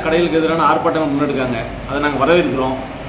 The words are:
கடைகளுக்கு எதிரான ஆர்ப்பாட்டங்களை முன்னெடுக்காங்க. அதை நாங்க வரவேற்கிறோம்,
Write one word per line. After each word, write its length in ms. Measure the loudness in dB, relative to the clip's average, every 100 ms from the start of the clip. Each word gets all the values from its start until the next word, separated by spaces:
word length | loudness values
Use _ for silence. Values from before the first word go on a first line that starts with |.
கடைகளுக்கு 360 | 2 2 2 2
எதிரான 280 | 2 2 2
ஆர்ப்பாட்டங்களை 380 | 2 0 0 0
முன்னெடுக்காங்க. 460 | 0 0 0 -2 -4 -6 -8 -6
அதை 100 | -2
நாங்க 160 | 0 2
வரவேற்கிறோம், 520 | 4 4 2 0 -2 -4 -8 -10